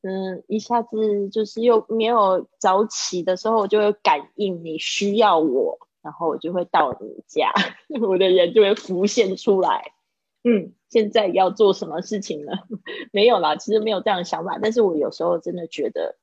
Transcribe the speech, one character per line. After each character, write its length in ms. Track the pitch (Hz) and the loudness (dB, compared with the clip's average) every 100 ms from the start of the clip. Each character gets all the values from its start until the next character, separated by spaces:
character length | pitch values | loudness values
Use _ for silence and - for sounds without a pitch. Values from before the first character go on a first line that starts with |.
嗯， 400 | 190 190 190 180 _ | -6 -6 -6 -8 _
一 100 | 214 | -6
下 240 | - 240 | -2 -4
子 460 | 226 214 214 202 196 | -2 -2 0 0 -2
就 160 | 220 208 | -4 -4
是 160 | - | 0
又 200 | 240 226 - | 2 2 2
没 160 | 226 | -2
有 420 | 220 240 196 185 - _ | 2 2 2 0 -2 _
早 260 | 202 190 226 | 2 2 2
起 360 | - - 180 | -2 -6 -4
的 160 | 170 180 | -2 -2
时 100 | 220 | 0
候， 80 | 226 | 0
我 100 | 196 | 2
就 120 | 214 | 2
会 120 | 208 208 | 2 2
感 260 | - 151 - | 0 0 -4
应 280 | - 202 175 | -6 -4 -4
你 160 | 165 160 | -8 -8
需 380 | - - 202 208 | -6 -2 -2 2
要 220 | 214 170 | 4 4
我， 400 | 160 131 87 - _ _ | 2 2 -2 -4 _ _
然 100 | 151 | -18
后 160 | - 165 | -6 -4
我 80 | 156 | -4
就 160 | 160 | -6
会 100 | 180 175 | -6 -2
到 280 | 175 143 - | 0 0 -4
你 240 | 107 - _ | -14 -18 _
家， 240 | - 143 - - - | -2 0 0 -2 -8
<laughs> 280 | _ 285 214 | _ -4 0
我 120 | 185 | 2
的 100 | 190 | 4
人 240 | 185 170 | 4 4
就 80 | 220 | 4
会 140 | 202 | 4
浮 320 | 214 - 180 202 | 2 -2 -2 0
现 280 | - 196 | 0 0
出 280 | 190 - 190 | 0 0 2
来。 300 | 170 101 - _ _ _ _ _ | 2 -2 -6 _ _ _ _ _
嗯， 300 | 240 214 165 _ _ | 0 0 -2 _ _
现 200 | 233 214 | 0 2
在 160 | 220 202 | 2 2
要 220 | 175 185 | 2 2
做 220 | 196 208 | 4 4
什 160 | 190 160 | 4 -4
么 140 | 160 | -8
事 180 | - 208 | -6 -8
情 240 | - 156 | -6 -10
呢？ 80 | 147 196 - 214 | -10 -12 -12 -16
<laughs> 240 | - - - | -14 -14 -6
没 140 | 196 220 | 2 4
有 120 | 214 | 4
啦， 180 | 156 151 | 0 -2
其 160 | - | -2
实 80 | 214 | -2
没 100 | 214 | 0
有 120 | 196 | -2
这 80 | 214 | -2
样 80 | 185 | -2
的 60 | |
想 200 | 180 165 | -4 -6
法， 140 | 185 - | -6 -4
但 100 | 214 | -2
是 120 | 233 | 2
我 120 | 208 | 2
有 160 | 156 127 | 0 -4
时 140 | - | -2
候 140 | 165 175 | -2 -2
真 180 | 175 175 | -4 -10
的 100 | 127 | -10
觉 200 | - 123 | -6 -6
得 280 | - 82 - | -4 -8 -10